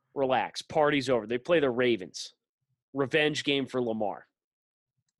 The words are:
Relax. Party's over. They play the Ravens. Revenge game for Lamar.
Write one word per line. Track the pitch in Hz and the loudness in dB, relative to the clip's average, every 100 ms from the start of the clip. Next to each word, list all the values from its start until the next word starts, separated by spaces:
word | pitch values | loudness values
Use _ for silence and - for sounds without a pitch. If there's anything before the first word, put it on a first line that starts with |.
| _ | _
Relax. | 139 135 123 92 - | -4 0 2 0 -6
Party's | - 160 147 147 127 | -6 2 2 2 2
over. | 120 107 | 0 0
They | 123 | -6
play | - 170 | 2 2
the | 135 | 2
Ravens. | 120 123 107 87 - - _ _ _ _ _ _ | 2 2 0 -2 -12 -16 _ _ _ _ _ _
Revenge | 135 139 156 151 147 | -6 -2 2 2 0
game | - 139 127 | 0 0 0
for | 127 | -4
Lamar. | 117 110 101 87 - _ _ _ _ _ _ _ _ _ | -2 -2 -4 -6 -14 _ _ _ _ _ _ _ _ _